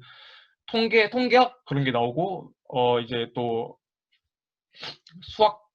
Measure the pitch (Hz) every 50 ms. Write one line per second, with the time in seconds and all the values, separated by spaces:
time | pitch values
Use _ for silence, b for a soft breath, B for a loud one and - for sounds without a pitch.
0 | B B B B B B B B B B B B _ - - 226 226 220 214 226
1 | 214 208 220 247 254 240 226 247 254 240 - - _ - 143 139 139 131 120 117
2 | 117 123 123 151 175 139 185 160 - - - _ _ - - 127 123 123 123 120
3 | 117 113 123 120 117 117 - 131 120 120 117 113 123 123 - - _ _ _ _
4 | _ _ _ _ _ _ _ _ _ _ _ _ _ _ B B B B B B
5 | _ _ 160 180 - - - - 214 214 208 - _ _ _